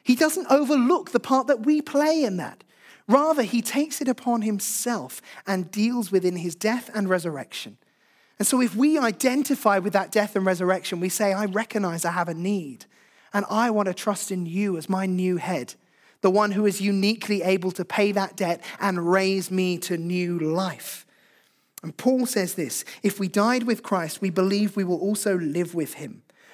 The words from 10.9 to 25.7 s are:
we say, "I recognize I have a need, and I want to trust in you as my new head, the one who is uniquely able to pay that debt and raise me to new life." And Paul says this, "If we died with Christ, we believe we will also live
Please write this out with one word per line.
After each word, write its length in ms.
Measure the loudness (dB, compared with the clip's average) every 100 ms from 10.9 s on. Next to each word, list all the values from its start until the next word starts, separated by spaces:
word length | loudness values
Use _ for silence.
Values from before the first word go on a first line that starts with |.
| -4
we 100 | -2
say, 220 | 0 0
"I 140 | 0 0
recognize 580 | -2 -2 -2 -2 -2
I 80 | -2
have 160 | -2 -2
a 60 |
need, 520 | -2 -2 -2 -4 -12 -20 _ _ _ _
and 120 | -4 -2
I 200 | 0 2
want 180 | 2 0
to 60 |
trust 360 | -2 -2 -2 -2
in 140 | -4 -4
you 300 | -2 0 -2
as 140 | -2
my 160 | -2 0
new 320 | 0 0 0
head, 380 | -2 -6 -6 -14 _ _ _ _
the 100 | 2
one 200 | 4 2
who 140 | 2 2
is 160 | 2
uniquely 600 | 0 2 2 0 -2 -2
able 280 | 2 0 0
to 140 | -6 -4
pay 260 | 0 0
that 240 | 0 -2 -2
debt 260 | -4 -4 -8 -4
and 300 | -2 0 2
raise 400 | 4 4 0 -2
me 280 | 0 0 0
to 180 | -4 -4
new 400 | -2 -2 -2 -2
life." 680 | -2 0 -2 -6 -12 -14 -16 _ _ _ _ _ _ -16
And 140 | -14 -4
Paul 300 | 2 2 2
says 300 | 0 -2 -2
this, 280 | -6 -6 -10 -4
"If 160 | -2 -2
we 80 | -2
died 360 | 2 2 2
with 200 | 0 -4
Christ, 360 | -2 -4 -4 -4
we 120 | -4
believe 440 | 0 2 2 0 0
we 80 |
will 160 | -2 0
also 380 | -2 -2 0 0
live 360 | 0 -2 -4